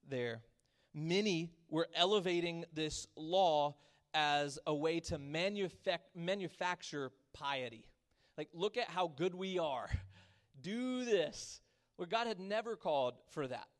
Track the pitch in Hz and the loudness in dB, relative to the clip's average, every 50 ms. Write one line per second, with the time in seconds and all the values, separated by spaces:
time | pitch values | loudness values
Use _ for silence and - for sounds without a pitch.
0 | _ 139 135 123 120 120 113 113 - - _ _ _ _ _ _ _ _ _ 151 | _ -4 -4 -2 -2 -2 -4 -6 -10 -18 _ _ _ _ _ _ _ _ _ -6
1 | 151 160 170 196 214 214 185 160 170 170 - _ _ _ 151 156 165 160 - 151 | -2 0 0 2 2 2 2 0 -2 -4 -10 _ _ _ 0 0 0 0 2 2
2 | 175 185 214 208 175 185 175 175 170 175 170 170 170 165 160 151 156 151 147 - | 4 6 4 4 4 2 2 2 0 0 -2 -4 -8 -8 -4 -4 -2 -2 -2 -6
3 | - - _ - 156 160 175 190 190 175 156 147 143 147 143 _ - _ _ _ | -10 -10 _ -10 -6 0 4 6 6 6 6 4 4 2 0 _ -20 _ _ _
4 | _ _ - 156 151 147 147 147 147 143 135 123 - - 151 147 147 160 170 170 | _ _ 0 2 4 4 4 4 2 0 -4 -4 -2 0 0 2 2 2 2 2
5 | 165 - 175 147 139 143 143 160 180 196 208 202 196 175 - - - 196 175 165 | -2 -2 -6 -6 -6 -4 -2 0 0 0 0 0 -2 -2 -4 -4 -2 -2 -2 -2
6 | - _ _ 175 170 175 196 208 190 170 - - 185 180 180 180 - - - 147 | -4 _ _ -6 -2 0 0 0 -2 -6 -6 -2 0 0 0 -2 -6 -8 -6 -4
7 | 135 131 - _ _ _ _ - 151 143 143 135 127 120 117 113 113 - - _ | -4 -4 -8 _ _ _ _ -6 -2 -2 0 0 -2 -4 -8 -12 -20 -20 -20 _
8 | _ _ _ _ _ _ _ - 156 - - 170 180 208 208 247 240 - 160 185 | _ _ _ _ _ _ _ -10 -10 -8 -4 -2 -2 -2 0 -2 -4 -2 0 0
9 | 185 170 147 127 165 190 180 185 190 190 185 180 165 151 135 120 107 - - - | 0 0 2 0 0 0 0 -2 -6 -2 0 0 2 2 0 -2 -2 -2 -4 -4
10 | - - - - - - _ _ _ _ _ 139 127 175 208 233 254 254 254 254 | -4 -6 -20 -20 -20 -20 _ _ _ _ _ -12 -6 -6 -4 -2 -2 -2 -2 -2
11 | 254 240 220 185 160 143 - - - - - - _ _ _ _ _ _ _ - | 0 2 2 2 2 0 -4 -10 -12 -12 -14 -16 _ _ _ _ _ _ _ -10
12 | 180 175 220 226 233 233 220 175 185 196 202 220 226 233 226 - - 180 156 139 | -6 0 0 0 0 0 -4 -4 -4 -2 -2 -2 -2 -4 -8 -4 0 2 2 4
13 | 131 123 120 - - _ - 160 143 131 123 110 95 _ _ | 4 2 0 -4 -18 _ -4 -4 -4 -4 -4 -8 -10 _ _